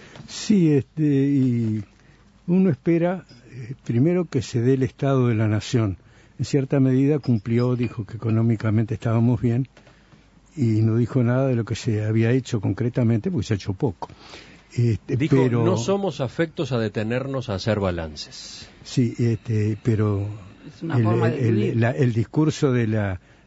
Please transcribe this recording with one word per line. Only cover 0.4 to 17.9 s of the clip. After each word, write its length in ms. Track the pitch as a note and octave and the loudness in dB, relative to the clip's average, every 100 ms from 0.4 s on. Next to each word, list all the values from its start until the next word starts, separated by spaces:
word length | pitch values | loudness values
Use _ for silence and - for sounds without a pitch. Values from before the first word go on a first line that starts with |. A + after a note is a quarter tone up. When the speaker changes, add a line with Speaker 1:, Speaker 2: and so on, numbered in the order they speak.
| - G#3 D#3+ | 2 4 6
Speaker 1:
este, 320 | C#3+ - D#3 | 4 0 -2
y 800 | D3+ C#3 C#3 C#3+ C3 A#2+ A2 G#2+ G2 _ - - - _ - | 0 2 2 2 2 0 -2 -4 -6 _ -20 -20 -20 _ -2
uno 200 | F#3 F#3+ | 2 2
espera, 580 | C3 - E3 F3 F#3 - - - | 0 0 0 0 -4 -10 -20 -20
eh, 220 | A#2+ A#2 C3+ | -16 -14 -12
primero 400 | - A#2 D#3 F3 | -2 2 2 2
que 180 | E3+ C3 | 0 -4
se 180 | - A#2+ | -2 0
dé 140 | A#2+ | 2
el 80 | C3+ | 2
estado 460 | B2+ - C#3 C3+ B2 | 0 -2 0 2 2
de 80 | A2 | 2
la 100 | A2 | 2
nación. 520 | G#2+ - B2+ G#2 F2+ - - - - | 0 0 0 0 -2 -12 -20 -18 -8
En 80 | |
cierta 360 | B2+ D3 C3 C#3+ | -2 -2 0 2
medida 400 | C3 B2+ C#3 D3+ | 4 4 2 0
cumplió, 560 | - A2+ A#2+ A#2 B2 B2 | 0 -2 0 0 0 0
dijo 280 | A#2+ - | -4 -6
que 120 | G2+ A2 | -10 -6
económicamente 760 | A#2 A2+ A2+ A2 A2+ G#2+ A2 | -2 2 2 0 0 0 0
estábamos 460 | - A#2+ A2+ A#2 B2 | -2 -2 2 2 2
bien, 280 | A#2+ A#2+ C3+ - - - _ - _ _ _ - | 0 -2 -4 -10 -20 -20 _ -20 _ _ _ -2
y 260 | A#2 G#2+ | 0 2
no 140 | A2 A2+ | 2 2
dijo 260 | A#2+ C3+ | 0 0
nada 240 | A#2 B2+ C3+ | 2 2 0
de 80 | |
lo 100 | A#2+ | -2
que 120 | G#2+ A2+ | -2 -4
se 280 | A#2+ G#2+ | -2 -2
había 280 | G#2+ A2+ A2+ | 0 2 2
hecho 280 | C3 - A2+ | 2 0 -4
concretamente, 680 | G#2+ G2 A#2+ C3 A#2 A2+ G3 | -2 -2 -2 0 2 2 0
porque 160 | E3 - | -4 -2
se 80 | |
ha 20 | G2+ | -4
hecho 160 | - | -4
poco. 360 | F#2+ - - - - - - - - - | -4 -4 -6 -14 -16 -20 -20 -20 -20 -8
Este, 440 | - A#2+ G2+ - C3 | 0 0 0 -2 -2
Speaker 2:
Dijo, 200 | D3+ C3+ | 2 2
Speaker 1:
pero 280 | B2+ A#2 | 2 2
Speaker 2:
"No 120 | E3+ F#3+ | 2 0
somos 440 | - G3 G3 C3 | 0 -2 -2 -4
afectos 520 | B2+ - E3 - C3 | -6 -4 -4 -4 -4
a 60 | B2 | -2
detenernos 720 | A2 A2 G#2+ B2 C3+ C3+ B2 | -2 -4 -4 -4 -4 -6 -6
a 40 | |
hacer 240 | F#2+ A2+ G#2 | -4 0 0
balances". 880 | F#2+ | 0